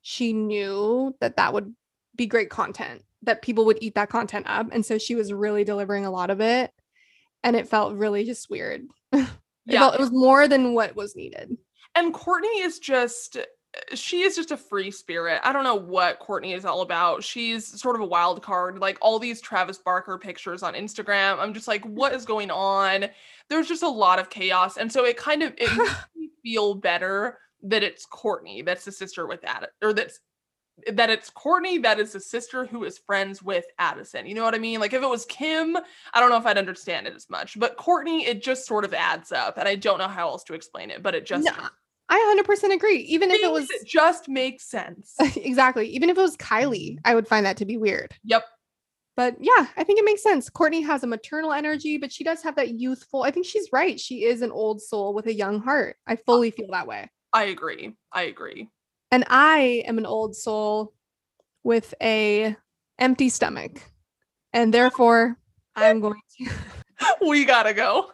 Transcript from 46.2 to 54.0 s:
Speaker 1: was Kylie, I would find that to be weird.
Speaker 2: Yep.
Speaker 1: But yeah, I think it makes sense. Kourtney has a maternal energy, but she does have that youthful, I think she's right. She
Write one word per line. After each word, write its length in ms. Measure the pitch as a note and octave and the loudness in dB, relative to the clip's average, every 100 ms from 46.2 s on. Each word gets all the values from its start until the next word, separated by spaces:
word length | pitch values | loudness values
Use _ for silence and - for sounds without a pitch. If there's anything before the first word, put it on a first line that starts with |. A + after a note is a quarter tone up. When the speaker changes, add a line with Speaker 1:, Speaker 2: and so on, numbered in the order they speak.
Speaker 1:
was 140 | F#4+ - | 2 0
Kylie, 600 | - A3 C#4 G#3+ - - | -4 0 0 -2 -8 -2
I 120 | - A#3 | 2 2
would 100 | A3 | 4
find 180 | G#3+ | 2
that 120 | G3 F#3+ | 2 0
to 80 | |
be 120 | G3 A3+ | -2 0
weird. 380 | G#3+ F#3+ - - | 0 0 -6 -16
Speaker 2:
Yep. 220 | G#3+ A3+ - _ _ _ _ _ _ - | 0 0 0 _ _ _ _ _ _ -2
Speaker 1:
But 180 | B3 A#3+ | -2 0
yeah, 260 | D4 A#4+ C#4 - | 6 6 6 -2
I 60 | |
think 160 | E4 G4+ | 2 4
it 60 | |
makes 180 | G#4+ G#4 | 4 4
sense. 260 | G#4+ D#4 - | 2 2 0
Kourtney 380 | - D#4 E4 D4+ | 0 2 2 0
has 160 | C#4+ | -2
a 60 | B3 | -2
maternal 440 | A3+ - D4+ D#4+ | -6 -6 -6 -2
energy, 460 | D4 D4+ D4+ D4+ D4+ | -2 -2 -4 -4 -6
but 140 | C#4 | -6
she 100 | - | -6
does 180 | D#4+ E4 | -6 -4
have 100 | D#4+ | -4
that 240 | D4 A#3+ A#3 | -2 -2 -2
youthful, 460 | B3+ B3+ _ C#4 | -6 -6 _ -2
I 80 | C4 | -2
think 140 | F4 F4+ | -2 -2
she's 220 | G#4+ - | -4 0
right. 260 | B3+ F4+ | 0 0
She 240 | - | -2